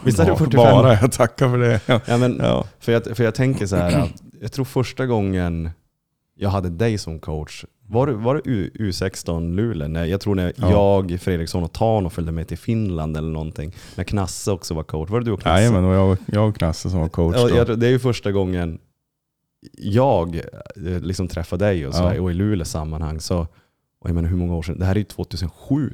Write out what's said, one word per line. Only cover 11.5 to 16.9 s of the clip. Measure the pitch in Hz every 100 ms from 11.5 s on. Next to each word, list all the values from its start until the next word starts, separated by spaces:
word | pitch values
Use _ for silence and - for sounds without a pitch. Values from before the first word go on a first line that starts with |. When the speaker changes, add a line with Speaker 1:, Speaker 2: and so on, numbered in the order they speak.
| 92
Speaker 1:
och | 82
Tano | - 113 110 90
följde | - 80
med | 82 80
till | 85
Finland | - 113 104 82 78 76
eller | 80
någonting. | 78 78 - 76 - - -
När |
Knasse | 87 104 92 - 107
också | 92 -
var | 82
coach. | 78 78 82
Var | 113
det | 117
du |
och | 98
Knasse? | 85 90
Speaker 2:
Jajamän, | 117 98 92
och | 95
jag, | 95 92 -
jag | 104 107
och | -
Knasse | 85 78
som | 90